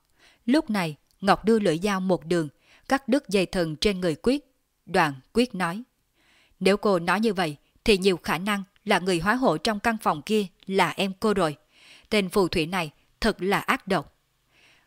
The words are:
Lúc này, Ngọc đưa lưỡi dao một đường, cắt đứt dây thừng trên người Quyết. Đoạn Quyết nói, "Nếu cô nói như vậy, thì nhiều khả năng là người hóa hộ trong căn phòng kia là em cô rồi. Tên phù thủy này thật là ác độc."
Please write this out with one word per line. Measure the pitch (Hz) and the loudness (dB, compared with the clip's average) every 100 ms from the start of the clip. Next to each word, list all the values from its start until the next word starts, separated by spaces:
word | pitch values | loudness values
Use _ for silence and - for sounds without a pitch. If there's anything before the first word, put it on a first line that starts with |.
| _ _ _ _ - | _ _ _ _ 0
Lúc | 302 320 | 0 0
này, | 208 170 143 _ _ | -4 -4 -8 _ _
Ngọc | 196 175 | 0 2
đưa | 196 226 | 4 2
lưỡi | 196 156 | 2 2
dao | 208 190 | 0 0
một | 185 165 | 0 -2
đường, | 156 175 151 - _ _ - | 0 -2 -2 -8 _ _ -4
cắt | 269 - | -2 0
đứt | 277 - | -2 0
dây | 196 175 | -2 0
thừng | 190 165 151 | -2 -2 -2
trên | 214 185 | -2 0
người | 180 143 | -2 0
Quyết. | 233 285 - _ _ _ - | 0 -2 -4 _ _ _ -4
Đoạn | 180 160 131 - | 0 0 -2 -4
Quyết | 226 240 | -2 0
nói, | 180 170 202 254 _ _ _ _ _ _ _ | -2 -6 -6 -12 _ _ _ _ _ _ _
"Nếu | 190 202 | 2 2
cô | 214 180 | 2 0
nói | 175 185 | 0 0
như | 226 | 0
vậy, | 185 165 143 _ _ | 0 -4 -6 _ _
thì | - 196 | 2 4
nhiều | 196 170 | 2 0
khả | - 160 | -2 -4
năng | 202 202 185 _ | -2 -4 -6 _
là | 202 190 | -2 0
người | 185 170 | 0 0
hóa | 190 | 0
hộ | 254 247 156 | 0 0 0
trong | 226 208 | -2 -2
căn | 233 220 | -2 -2
phòng | 208 156 | -2 -4
kia | 165 214 190 - - | -2 -2 -2 -8 -4
là | 190 165 | 0 0
em | - 196 185 | 0 -4 -2
cô | 220 | -2
rồi. | 202 160 147 _ _ - - _ | 0 0 -4 _ _ -20 -20 _
Tên | 214 185 | -2 0
phù | 214 175 | 0 0
thủy | 185 156 | 0 -2
này | 190 156 - _ _ | -4 -6 -12 _ _
thật | 220 - | -2 0
là | 185 185 | 0 0
ác | - 254 - | 0 -2 -2
độc." | 175 - _ _ _ _ _ _ _ | -4 -4 _ _ _ _ _ _ _